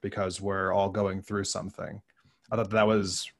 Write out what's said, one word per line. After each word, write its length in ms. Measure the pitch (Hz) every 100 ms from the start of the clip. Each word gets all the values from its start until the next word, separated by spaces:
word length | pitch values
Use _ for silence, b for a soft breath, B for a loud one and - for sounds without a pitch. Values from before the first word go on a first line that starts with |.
because 400 | 101 104 95 92
we're 320 | 98 95 95
all 160 | 95 98
going 320 | 101 98 95
through 240 | - 104
something. 560 | 95 95 98 - - 104 - _ _ _ _
I 60 | 110
thought 140 | 104
that 160 | 110 107
was 420 | 110 95 87 -